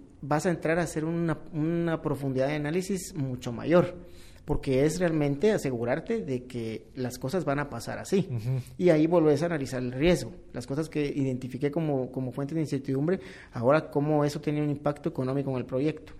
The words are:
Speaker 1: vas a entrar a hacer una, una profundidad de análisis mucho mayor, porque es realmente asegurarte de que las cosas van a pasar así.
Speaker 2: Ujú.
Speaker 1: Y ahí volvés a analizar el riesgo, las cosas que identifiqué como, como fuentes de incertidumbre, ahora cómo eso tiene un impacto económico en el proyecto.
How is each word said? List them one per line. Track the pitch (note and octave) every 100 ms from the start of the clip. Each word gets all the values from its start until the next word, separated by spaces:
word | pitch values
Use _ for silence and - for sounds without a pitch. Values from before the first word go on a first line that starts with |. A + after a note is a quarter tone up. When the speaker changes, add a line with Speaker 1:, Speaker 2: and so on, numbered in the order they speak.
| - -
Speaker 1:
vas | C#3 D3+ F#3+
a |
entrar | E3 D#3 E3+
a |
hacer | D#3+ D#3+
una, | D#3+ E3+ E3+ D3+ -
una | D#3 D#3 E3+ E3+ D#3+
profundidad | D#3 C#3 C#3 C3 C3+
de | D3+
análisis | D3 F3 F#3 F#3+ -
mucho | E3 C3+ B2+ B2
mayor, | A2+ A#2 F3 - - - - - - -
porque | C#3+ C#3+ C3 D3+
es | F3
realmente | F3 D#3 D3 C#3 G#3
asegurarte | G3+ C#3+ A#2+ A#2 D3 D#3 A3+
de | E3+ B2+ B2
que | A#2+ A2+ A2 - C3+
las | B2+ B2
cosas | C3 F#3+ D3
van | C#3
a | C#3+
pasar | - A#2+ G#2
así. | G#2+ D3+ -
Speaker 2:
Ujú. | A#2+ A#2 C3 - -
Speaker 1:
Y | F3+
ahí | D#3 D#3+
volvés | F3 D#3 C#3
a | E3+
analizar | D#3+ B2+ B2+
el | B2+
riesgo, | B2+ E3+ D#3 A#2 - -
las | B2+ -
cosas | C#3 D#3+
que | D3+ C#3+
identifiqué | C#3+ C3+ B2+ B2 B2 C#3+
como, | D#3 D#3 C#3 B2
como | C3 C3
fuentes | C3 C#3 D#3+
de |
incertidumbre, | D3+ C#3 C3+ C3+ D#3 F#3+ - - -
ahora | B2+ A#2+ D#3 D3+
cómo | C#3+ D3 D3+
eso | D3 D#3
tiene | D3+ D3
un | D3
impacto | C#3+ C#3+ C#3 -
económico | - C3 C#3 C#3
en | B2+
el | -
proyecto. | C3 D3+ D3+ - -